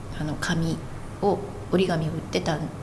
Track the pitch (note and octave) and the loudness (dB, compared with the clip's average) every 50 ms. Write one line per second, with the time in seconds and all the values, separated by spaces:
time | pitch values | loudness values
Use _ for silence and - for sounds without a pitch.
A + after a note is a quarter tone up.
0 | - - - - D#3 D3+ D3 - - - E3+ E3 E3 E3 D#3 - - - - - | -8 -8 -4 -4 -2 -2 -2 -2 0 0 2 2 2 2 0 -2 -4 -8 -8 -8
1 | - - - - F#3 G#3 F#3 - - - - - - - - F3+ F#3+ F3 F3 E3 | -8 -10 -4 2 2 4 4 2 0 -6 -8 -8 -2 2 4 4 4 4 4 2
2 | D#3+ D#3 E3 D#3+ - - - F3+ - F3 D#3 D3 D#3 - - - | 2 0 0 -2 -2 0 0 2 2 2 0 0 -2 -4 -6 -8